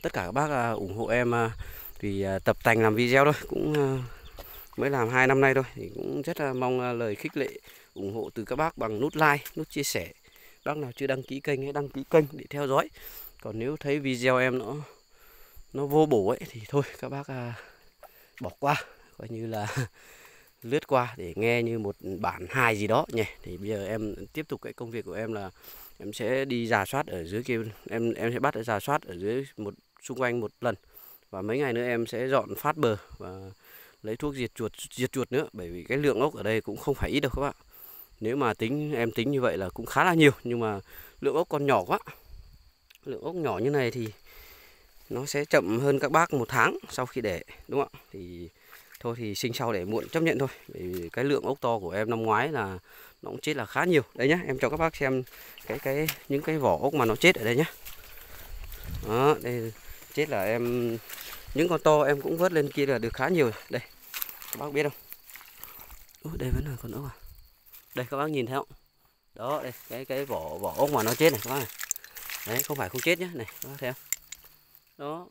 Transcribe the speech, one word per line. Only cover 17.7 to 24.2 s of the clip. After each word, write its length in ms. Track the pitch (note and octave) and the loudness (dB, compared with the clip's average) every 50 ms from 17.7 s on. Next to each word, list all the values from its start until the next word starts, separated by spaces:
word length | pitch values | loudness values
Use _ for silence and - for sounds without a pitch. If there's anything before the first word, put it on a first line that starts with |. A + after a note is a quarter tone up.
| - - - - _ _ - - - - - _ _ - | -20 -20 -20 -20 _ _ -20 -20 -20 -20 -20 _ _ -10
bỏ 80 | - F2+ - - | -10 -10 -6 0
qua, 160 | C#3 C#3 D3 C3+ - - - - - - _ | 2 2 2 2 -2 -8 -16 -20 -20 -20 _
coi 100 | - G#2+ G#2+ | -14 -12 -10
như 180 | A2+ A2+ A#2 | -8 -8 -6
là 200 | A2+ A2 G#2+ G#2 G#2+ - | -6 -4 -4 -4 -4 -4
<laughs> 120 | C3+ B2 - - - - - - - - - - - - _ _ _ - | -4 -6 -6 -8 -16 -20 -20 -20 -20 -20 -20 -20 -20 -20 _ _ _ -6
lướt 240 | A2+ C3 D#3 - | -2 -2 -2 0
qua 260 | - C#3 B2+ B2 A#2+ A#2 | 2 2 2 2 0 -4
để 160 | - F2+ F2 D#2+ | -8 -10 -8 -2
nghe 280 | G2 A2 A#2 A#2+ A#2+ A#2 | 0 2 4 4 4 2
như 160 | A2+ A#2 A2+ | 0 0 -2
một 160 | G#2 G2+ G2 - - F#2 F#2+ F2+ | -2 -4 -6 -6 -8 -8 -4 -2
bản 280 | G#2 F2 - - F#2 - | -2 -2 -2 -4 -6 -2
hài 280 | - C3+ B2 A#2 A2+ | 2 4 4 4 4
gì 100 | G2+ G#2 | 2 2
đó 180 | G#2 A2 C3+ E3 - | 4 4 4 2 2
nhỉ. 140 | - A2+ G#2 - - - - | 0 -2 -2 -2 -4 -10 -14
Thì 140 | - F2+ | -12 -10
bây 120 | F2 G2+ G#2 | -8 -6 -6
giờ 180 | A2 G2+ G2 | -4 -4 -4
em 280 | F#2+ A2 A2 G#2+ G#2 G2 - | -4 -4 -4 -4 -6 -8 -8